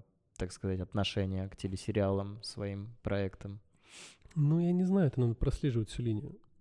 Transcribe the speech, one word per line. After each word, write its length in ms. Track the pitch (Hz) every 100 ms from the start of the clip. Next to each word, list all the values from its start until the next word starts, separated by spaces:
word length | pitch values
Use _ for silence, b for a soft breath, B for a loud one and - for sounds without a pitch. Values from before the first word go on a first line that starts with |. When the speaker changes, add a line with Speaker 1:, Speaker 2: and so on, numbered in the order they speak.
| - _ _ -
Speaker 1:
так 140 | 92
сказать, 260 | - 95 92
отношение 720 | 87 107 98 - 95 95 98
к 80 | -
телесериалам 840 | 95 95 - 104 98 98 101 104
своим 540 | - - 101 98 107 117
проектам? 560 | 107 101 95 - 101 104 - B B B B B - 160
Speaker 2:
Ну, 240 | 147 165
я 120 | 175
не 120 | 175 185
знаю, 220 | 196 151
это 120 | 127
надо 160 | 120 117
прослеживать 540 | 135 - 147 117 107
всю 140 | -
линию. 340 | 117 104 - - - _